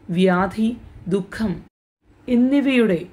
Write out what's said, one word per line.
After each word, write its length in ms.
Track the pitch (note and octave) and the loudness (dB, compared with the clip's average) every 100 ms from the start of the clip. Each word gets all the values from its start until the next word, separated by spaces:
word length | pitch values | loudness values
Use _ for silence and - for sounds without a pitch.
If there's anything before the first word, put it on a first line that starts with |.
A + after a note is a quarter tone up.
| - | -6
വ്യാധി, 680 | E3+ F#3 F3+ F#3+ A3 A3 B3 - - - | 0 2 2 0 -2 -4 -4 -12 -16 -6
ദുഃഖം 440 | G3 F#3+ - A3 E3 - _ _ _ _ _ - | -4 -4 -6 -6 -6 -12 _ _ _ _ _ -2
എന്നിവയുടെ 800 | A#3+ B3+ C#4+ C#4 B3+ A3 E3+ - | 2 2 2 2 2 2 0 -4